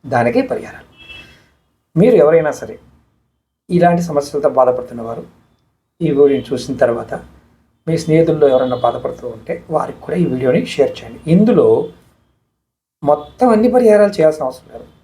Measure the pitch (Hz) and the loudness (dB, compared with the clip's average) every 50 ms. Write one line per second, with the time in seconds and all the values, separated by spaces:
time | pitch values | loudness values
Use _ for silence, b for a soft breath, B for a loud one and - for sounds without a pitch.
0 | _ 131 131 123 117 120 120 254 269 - - - - - - - - _ _ _ | _ -4 -2 0 0 0 0 0 -2 -2 -6 -10 -10 -14 -20 -20 -20 _ _ _
1 | B B B B B B B B B B B B _ _ _ _ _ _ _ 160 | B B B B B B B B B B B B _ _ _ _ _ _ _ 2
2 | 190 247 233 180 147 151 165 165 160 147 131 - - - - - _ _ _ _ | 4 4 4 4 4 4 4 2 0 0 -6 -8 -12 -16 -18 -20 _ _ _ _
3 | _ _ _ _ _ _ _ _ _ _ _ _ _ _ 180 175 180 175 175 170 | _ _ _ _ _ _ _ _ _ _ _ _ _ _ 0 2 2 2 2 0
4 | 175 - 151 143 139 - - 143 143 139 123 131 127 123 127 123 123 - 120 117 | -4 -2 -4 -4 -4 -4 -6 -2 -2 0 2 2 2 2 0 -2 -6 -12 -14 -14
5 | 113 113 113 - - - _ _ _ _ _ _ _ _ _ _ _ _ _ _ | -12 -12 -12 -14 -14 -18 _ _ _ _ _ _ _ _ _ _ _ _ _ _
6 | 170 151 143 139 143 139 139 127 117 - 139 120 - - 131 120 127 117 117 117 | -4 -2 2 4 4 4 4 0 -4 -6 -8 -8 -6 -8 -2 0 0 0 0 -4
7 | 113 - 139 - - - _ _ _ _ _ _ _ _ _ _ _ 165 165 160 | -8 -10 -12 -14 -14 -18 _ _ _ _ _ _ _ _ _ _ _ -6 -6 -4
8 | - 165 156 165 165 165 - 151 151 139 127 127 131 127 127 120 123 120 117 120 | 0 2 2 4 4 2 2 2 2 2 4 2 0 0 -2 -2 -2 -2 -2 -2
9 | 123 127 123 - 123 120 113 110 - - 170 170 - - 160 151 131 - - - | -8 -10 -10 -10 -14 -14 -14 -14 -12 -12 -12 -12 -10 -6 -6 -6 -6 -6 -12 -14
10 | - - 160 185 175 139 127 127 135 127 123 123 123 - - - 135 127 - - | -4 -2 0 0 0 -2 -2 -2 0 0 0 0 -2 -4 -2 -2 -2 -2 -2 -10
11 | - - - - - 156 160 190 214 226 208 165 123 110 113 127 - - - _ | -16 -18 -20 -12 -2 2 2 4 4 4 4 4 4 4 2 2 0 -6 -12 _
12 | _ _ _ _ _ _ _ _ _ _ _ _ _ _ _ _ _ _ _ _ | _ _ _ _ _ _ _ _ _ _ _ _ _ _ _ _ _ _ _ _
13 | - 143 147 147 - - - _ 254 247 220 214 226 247 247 254 240 220 208 208 | 0 0 0 0 -2 -16 -4 _ 2 2 2 2 2 2 2 2 4 4 4 4
14 | 208 202 202 - 156 156 156 - 143 131 127 - _ - - - - - _ _ | 4 2 2 0 0 0 0 0 -8 -8 -8 -10 _ -20 -20 -20 -20 -20 _ _